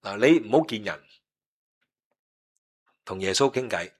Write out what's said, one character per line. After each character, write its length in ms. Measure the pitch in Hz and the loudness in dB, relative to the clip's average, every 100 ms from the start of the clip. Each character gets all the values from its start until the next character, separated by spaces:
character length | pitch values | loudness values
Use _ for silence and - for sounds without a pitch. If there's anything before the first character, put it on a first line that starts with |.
嗱， 160 | 101 101 | -10 2
你 320 | 131 165 107 | 4 4 4
唔 100 | 135 | 0
好 60 | |
見 180 | 160 110 | 0 -6
人， 200 | 101 78 _ _ _ _ _ _ _ _ _ _ _ _ _ _ _ _ _ _ _ _ | -8 -10 _ _ _ _ _ _ _ _ _ _ _ _ _ _ _ _ _ _ _ _
同 140 | - 95 | -12 -6
耶 120 | 95 | -2
穌 180 | 95 139 | 2 2
傾 160 | 131 127 | 0 -4
偈。 220 | 92 90 | -6 -6